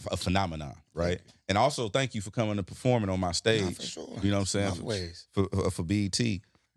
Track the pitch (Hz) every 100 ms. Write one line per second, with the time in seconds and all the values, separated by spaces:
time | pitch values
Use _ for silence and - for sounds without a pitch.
0 | - 90 - 95 92 80 71 - _ 78
1 | 87 87 - - - 98 131 147 113 135
2 | 135 110 101 - 107 101 87 - 127 123
3 | 98 92 92 85 117 110 92 87 - -
4 | - - 98 101 95 104 101 90 - 104
5 | 85 85 - - 95 95 92 - 82 104
6 | 98 - 120 95 - _ _